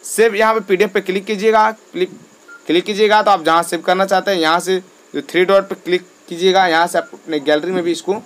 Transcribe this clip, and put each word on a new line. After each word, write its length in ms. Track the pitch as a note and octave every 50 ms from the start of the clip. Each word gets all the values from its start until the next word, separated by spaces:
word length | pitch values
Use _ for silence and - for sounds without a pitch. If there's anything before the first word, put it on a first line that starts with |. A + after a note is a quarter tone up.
| -
Save 300 | - - - A3 A#3 G3+
यहाँ 200 | G3+ A3 A3 A3+
पे 60 | A3
पीडीएफ़ 280 | - - F#3+ F3 G#3 G#3
पे 100 | - G#3
click 240 | F#3+ - F#3 G3+ G3
कीजिएगा, 460 | G#3+ G#3+ F#3+ G#3 A3 A3 G#3+ G#3+ A3
क्लिक, 380 | G#3+ - _ _ - E3+ F3+ F#3 - - - _ _ _ _ - - - _
click 180 | - D#3 F3+ F3+
कीजिएगा 380 | - G#3 G3 G#3+ G#3 G#3+ G#3+
तो 80 | - G#3
आप 140 | G3 F3+ D#3
जहाँ 180 | D#3+ E3 E3+
save 180 | E3+ - F3+ E3
करना 240 | D#3+ F#3+ F3+ F#3 G3
चाहते 240 | F#3+ G3 F#3 F3+ G3+
हैं 80 | G3 F3
यहाँ 220 | D#3+ D#3 E3 F3+
से 180 | - F3+ F#3+ F#3 F#3 - _ _ _ _ -
जो 80 | D3
three 220 | C#3 - - E3+ F#3
dot 240 | F3+ G3 G3 F#3+ F#3+
पे 60 | F#3+
click 300 | - - F3 F3+ F3+ F3+ - _ _ _ -
कीजिएगा, 380 | F3 E3 F3+ F#3+ F3+ F#3+ F#3+
यहाँ 200 | F3+ D#3+ D#3+ E3+
से 120 | E3+ - E3+
आप 120 | D#3+ - -
अपने 260 | - _ - D#3 D3+
gallery 320 | C#3 D3 D3+ D3+ D3+ F3+
में 100 | F#3 F#3 E3
भी 80 | F3
इसको 300 | E3 E3 - F3 G3+ A3+ -